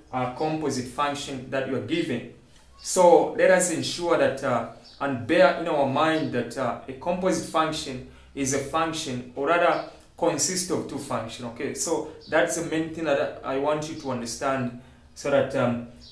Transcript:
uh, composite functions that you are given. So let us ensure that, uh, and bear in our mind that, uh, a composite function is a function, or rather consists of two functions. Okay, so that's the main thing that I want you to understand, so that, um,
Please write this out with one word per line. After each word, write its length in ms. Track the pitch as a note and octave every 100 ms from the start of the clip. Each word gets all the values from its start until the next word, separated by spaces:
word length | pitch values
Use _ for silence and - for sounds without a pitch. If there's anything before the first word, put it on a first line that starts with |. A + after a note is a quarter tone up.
| -
uh, 240 | B2+ B2+ -
composite 540 | D#3 D#3 D3 B2 -
functions 600 | - C#3+ C#3 - C3+ -
that 200 | C3+ B2+
you 80 | B2
are 100 | G#2+
given. 460 | E3+ D#3 A2+ - - - - - -
So 540 | - F#3 F3+ D#3+ D3+ -
let 140 | F3+
us 200 | F3+ -
ensure 460 | C#3 B2+ - E3+ D3+
that, 260 | C3 -
uh, 240 | C3+ A#2 - - - -
and 260 | C#3 B2 G#2+
bear 340 | E3+ F3+ -
in 80 | E3+
our 200 | D3+ C3
mind 440 | C#3 D#3+ D#3+ C3
that, 220 | B2 A#2 C#3
uh, 200 | B2 G#2+ -
a 60 |
composite 560 | - F3 F#3 F#3 D3+ -
function 580 | D#3+ D#3+ D3+ C#3+ B2+ - - - C3+
is 180 | C3
a 60 | C3
function, 720 | - D#3+ E3 D#3 C#3 B2 - C#3
or 120 | C#3+
rather 420 | E3+ E3+ - - - - -
consists 540 | E3 D3+ - F#3 -
of 180 | D3 -
two 120 | C#3
functions. 480 | - A#2+ A2 - A#2+
Okay, 240 | A#2 C3+
so 360 | - E3+ D#3 - - -
that's 280 | D#3 E3+ E3+
the 120 | D3
main 240 | D#3+ D#3+
thing 120 | F3 D#3
that 360 | C#3 A2+ -
I 140 | C3 C3+
want 320 | C#3+ D3+ D3+
you 60 | -
to 160 | C3+
understand, 680 | A#2+ A#2 - C#3 C3 A#2+ - - - - -
so 160 | C#3+
that, 240 | C#3 - C#3
um, 320 | A#2+ A#2 - - -